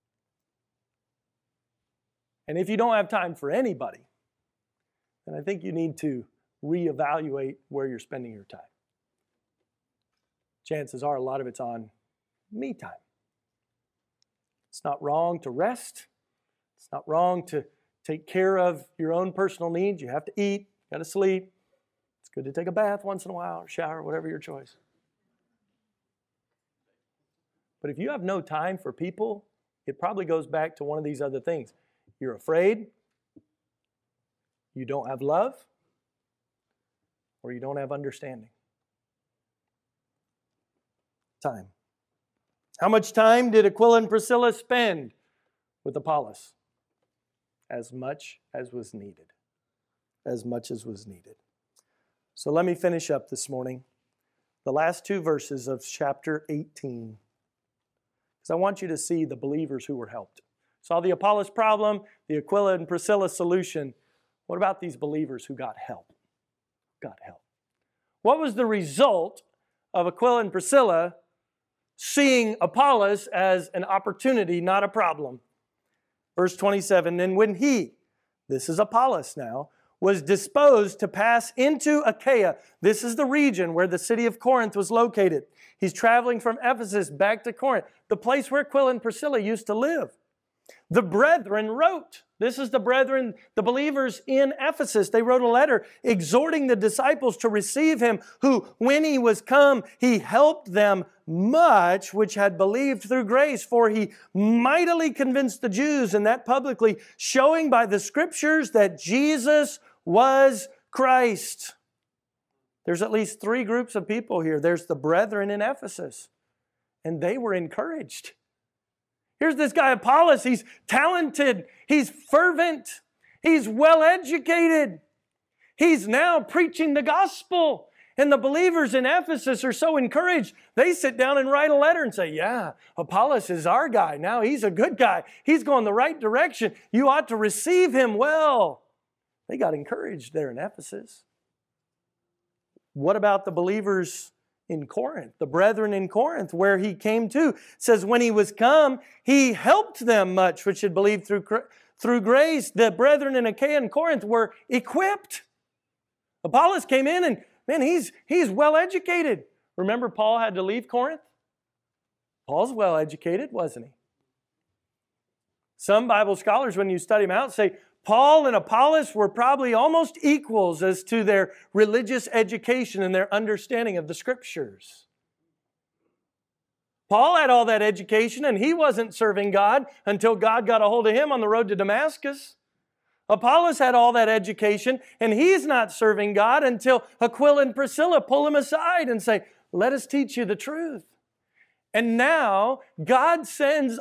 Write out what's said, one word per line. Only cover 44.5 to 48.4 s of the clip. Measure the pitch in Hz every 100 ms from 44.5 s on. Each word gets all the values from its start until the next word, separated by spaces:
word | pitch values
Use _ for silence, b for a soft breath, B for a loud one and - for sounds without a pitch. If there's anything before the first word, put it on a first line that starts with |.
spend | 226 - 247 226 165 123 _ _ _ _ _ _ _
with | 143 139
Apollos? | 147 147 117 104 - _ _ _ _ _ _ _ _ _ _ _ -
As | 123 117
much | 127 131 151 - -